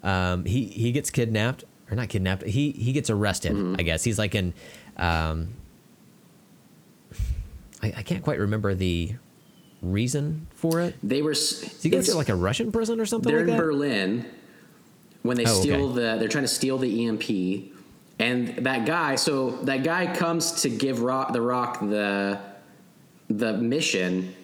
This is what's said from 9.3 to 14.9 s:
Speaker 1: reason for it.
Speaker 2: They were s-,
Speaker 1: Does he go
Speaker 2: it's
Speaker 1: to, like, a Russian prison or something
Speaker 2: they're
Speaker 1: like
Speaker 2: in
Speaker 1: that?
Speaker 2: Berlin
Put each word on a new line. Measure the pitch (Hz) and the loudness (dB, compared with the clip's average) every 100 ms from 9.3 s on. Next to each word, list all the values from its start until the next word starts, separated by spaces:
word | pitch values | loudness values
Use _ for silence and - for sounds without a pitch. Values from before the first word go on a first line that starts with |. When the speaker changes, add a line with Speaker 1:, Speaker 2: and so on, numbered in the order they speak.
| - - - - - | -20 -20 -20 -20 -8
Speaker 1:
reason | 90 98 123 143 147 160 160 | -2 0 0 0 -2 -4 -8
for | - 165 165 | -4 0 0
it. | 175 - | 0 -4
Speaker 2:
They | 101 135 | -2 0
were | 151 | 2
s-, | 143 - - | 0 -2 -4
Speaker 1:
Does | - - | -10 -4
he | 160 | 2
go | 180 | 4
Speaker 2:
it's | 180 | 4
Speaker 1:
to, | 175 | 2
like, | 135 | 2
a | 95 | 2
Russian | 92 - 226 | 2 2 0
prison | 220 226 226 | 0 0 -2
or | 214 | 0
something | 226 151 | 0 2
Speaker 2:
they're | 151 | 4
Speaker 1:
like | 170 | 4
Speaker 2:
in | 160 | 4
Speaker 1:
that? | |
Speaker 2:
Berlin | 160 143 143 107 95 117 117 - - - - - - | 2 2 2 2 2 0 -4 -14 -20 -20 -20 -20 -20